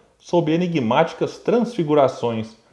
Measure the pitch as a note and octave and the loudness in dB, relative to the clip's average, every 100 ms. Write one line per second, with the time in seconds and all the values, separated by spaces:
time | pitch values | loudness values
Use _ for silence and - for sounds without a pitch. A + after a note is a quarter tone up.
0 | _ _ - F3 D3+ D#3+ F3+ E3 A2+ C3 | _ _ -2 0 2 0 0 -2 0 2
1 | E3 - D#3+ - - A3+ A3+ - D#3 D3+ | 0 -2 -6 -4 -2 0 0 -2 0 4
2 | C3 B2+ A#2+ A2+ A2 - _ | 2 0 -4 -4 -8 -14 _